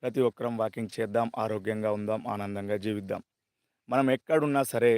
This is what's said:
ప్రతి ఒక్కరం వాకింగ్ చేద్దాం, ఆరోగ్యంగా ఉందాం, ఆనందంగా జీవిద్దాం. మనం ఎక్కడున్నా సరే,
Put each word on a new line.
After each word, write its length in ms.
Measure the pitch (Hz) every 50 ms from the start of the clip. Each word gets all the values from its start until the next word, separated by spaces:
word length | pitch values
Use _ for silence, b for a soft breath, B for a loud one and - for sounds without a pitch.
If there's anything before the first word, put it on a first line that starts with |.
| -
ప్రతి 180 | 127 110 135
ఒక్కరం 340 | 127 117 - - 123 120 120
వాకింగ్ 360 | 110 110 107 - 117 113 101 -
చేద్దాం, 340 | - 113 101 104 117 117 117 -
ఆరోగ్యంగా 540 | 120 110 110 107 107 95 107 107 107 107 107 104
ఉందాం, 280 | 104 104 104 110 110 -
ఆనందంగా 500 | - 104 101 101 101 101 101 101 101 104
జీవిద్దాం. 460 | 101 95 110 107 104 98 95 95 92 - _ _ _ _ _ _ _ _ _ _ _ _ -
మనం 180 | 123 131 135 131
ఎక్కడున్నా 520 | 131 131 - - 160 156 147 147 139 139 135
సరే, 280 | - - 117 120 120 117